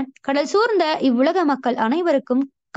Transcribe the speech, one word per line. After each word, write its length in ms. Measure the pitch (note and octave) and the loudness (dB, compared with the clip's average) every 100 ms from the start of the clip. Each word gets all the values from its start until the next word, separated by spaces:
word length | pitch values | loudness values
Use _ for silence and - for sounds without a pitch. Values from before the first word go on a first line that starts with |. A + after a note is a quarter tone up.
| C4+ - - | -4 -10 -4
கடல் 220 | C#4 D4 | -2 0
சூழ்ந்த 320 | G4 A#4 G4+ D#4 D#4 C4+ | 2 2 2 0 0 0
இவ்வுலக 340 | A#3 C#4+ F4+ D4+ | 2 2 2 0
மக்கள் 260 | C4 B3+ - A3 | 0 -2 -2 -2
அனைவருக்கும் 580 | D#4 E4+ C#4 C4+ B3+ C4+ _ _ | 0 0 0 0 -4 -4 _ _